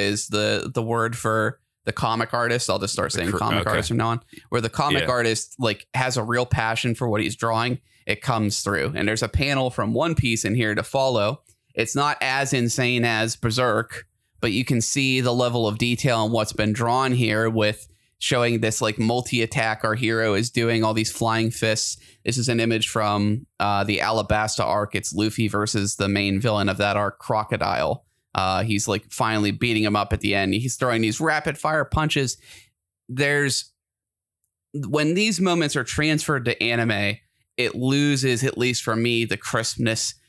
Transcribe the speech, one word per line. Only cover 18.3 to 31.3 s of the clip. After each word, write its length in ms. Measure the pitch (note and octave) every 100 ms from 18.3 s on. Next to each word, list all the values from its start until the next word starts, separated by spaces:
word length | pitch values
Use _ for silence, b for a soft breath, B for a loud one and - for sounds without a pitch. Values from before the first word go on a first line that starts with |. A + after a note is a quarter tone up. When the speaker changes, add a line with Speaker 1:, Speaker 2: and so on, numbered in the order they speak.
| B2+ A#2+ A#2
Speaker 1:
this, 200 | A2 -
like, 180 | A2+ A2+
multi-attack 880 | A2 A#2+ - B2 A2+ - A2 A2
our 100 | A2+
hero 380 | A2 A2+ A2+ A2
is 140 | G2 A#2
doing, 340 | - A#2 A#2
all 120 | A2
these 180 | A2+ A2
flying 380 | - A#2 A2+ A2+
fists. 480 | - A2+ G#2+ - - B B
This 140 | - B2
is 100 | A#2
an 100 | A#2
image 280 | A#2 A2+ -
from, 580 | A2+ G#2+ G#2 G#2 G#2+ - -
uh, 240 | G2+ G2+
the 140 | G2+ G2+
Alabasta 680 | G#2 A2+ G2+ G#2+ G#2+ -
arc. 300 | F2 G2 G#2
It's 180 | G2 -
Luffy 340 | F2 G#2+ A2 G#2+
versus 480 | G2+ G#2+ A2 G2 -
the 120 | G2
main 320 | G2+ G2+ F#2+
villain 300 | A#2+ G#2 G2
of 80 | F#2+
that 180 | G2+ G#2
arc, 220 | G2+ -
Crocodile. 840 | - A2 A2 G#2+ F#2 B1 D2+ - b b _
Uh, 280 | - F#2+ F#2
he's, 260 | A2 G2+ G#2+
like, 160 | G2+ -
finally 400 | - A2+ A2 G#2
beating 320 | - A#2+ A2
him 120 | G#2+
up 160 | G#2 G2+
at 80 | -
the 140 | G2+
end. 200 | G2 F#2+
He's 220 | G2 B2+ -
throwing 260 | B2+ A2+
these 180 | A2 -
rapid 380 | D#3